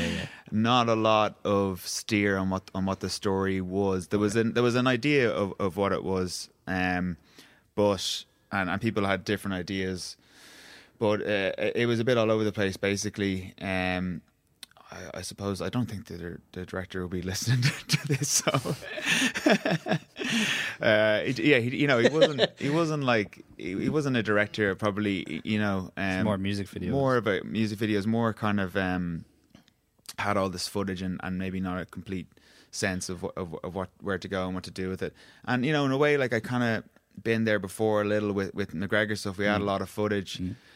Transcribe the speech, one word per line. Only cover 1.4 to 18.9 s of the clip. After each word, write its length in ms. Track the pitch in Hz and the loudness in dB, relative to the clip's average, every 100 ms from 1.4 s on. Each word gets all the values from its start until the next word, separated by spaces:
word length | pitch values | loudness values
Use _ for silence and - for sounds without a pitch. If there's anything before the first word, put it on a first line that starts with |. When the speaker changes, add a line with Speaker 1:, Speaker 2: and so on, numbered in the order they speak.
| 98 | 0
Speaker 2:
of 340 | 101 98 92 - | 2 2 -2 -6
steer 500 | - - 104 101 98 | -6 0 2 4 2
on 140 | 95 | 0
what, 200 | 95 - | -2 -4
on 100 | 98 | -4
what 160 | 95 95 | -2 -2
the 80 | 95 | -4
story 540 | - 101 95 95 95 | -4 -2 0 0 -2
was. 460 | 90 95 98 92 85 | -2 0 2 0 0
There 100 | 104 | 2
was 160 | 104 113 | 2 2
Speaker 1:
Okay. 100 | 113 | 2
Speaker 2:
an, 40 | |
there 100 | 113 | 2
was 120 | 120 | 2
an 120 | 120 127 | 2 2
idea 440 | 120 147 143 113 | 2 2 4 2
of, 240 | 73 98 - | 2 -2 -2
of 200 | 95 85 | -2 2
what 140 | 98 | 0
it 120 | 87 | 0
was, 460 | 69 92 90 - - _ - | 0 -2 -2 -6 -12 _ -4
um, 500 | 92 92 90 90 85 _ - - _ _ | 0 0 0 -2 -4 _ -20 -20 _ _
but, 520 | - 104 98 - - - _ - | 0 2 2 -2 -6 -10 _ -6
and, 160 | 98 90 | -4 -2
and 140 | 98 | -2
people 240 | 113 104 98 | -2 0 0
had 180 | 95 | 0
different 300 | 92 98 98 | 0 -4 -2
ideas. 640 | 92 87 95 95 92 - - _ - - - - - - - | -6 -4 -4 -4 -4 -8 -14 _ -20 -20 -20 -20 -20 -14 -2
But, 240 | 104 107 | 0 0
uh, 300 | - 101 95 - | 0 0 0 0
it, 160 | 107 - | 0 2
it 100 | 120 | 2
was 140 | 113 | 2
a 40 | |
bit 140 | 113 120 | 4 4
all 120 | 110 | 4
over 140 | 110 | 4
the 80 | 107 | 2
place, 240 | 101 98 92 | 2 0 2
basically. 800 | 98 101 107 104 98 95 92 - | 0 0 -2 -2 0 0 -6 -8
Um, 580 | 98 92 92 92 92 85 - _ _ - - - - | -4 0 0 0 -2 -6 -10 _ _ -20 -20 -20 -18
I, 280 | 90 90 - | -14 -12 -10
I 20 | |
suppose, 400 | 92 - 101 92 | -10 -6 -4 -2
I 80 | 92 | -2
don't 160 | 123 113 | -2 -2
think 180 | 101 | -4
the, 320 | - 85 87 80 - | -10 -10 -10 -10 -14
the 140 | 90 90 | -12 -6
director 340 | 92 90 92 | -6 -6 -6
will 80 | 90 | -4
be 140 | 90 | -4
<laughs> 100 | 92 | -4
listening 300 | 95 117 127 | -2 2 2
to, 340 | 127 - - - | 2 -2 -2 -2
to 120 | - | 0
this, 200 | 139 143 | -2 0
so. 480 | - - 143 - - | 0 2 0 -2 -6
<laughs> 1200 | - | -8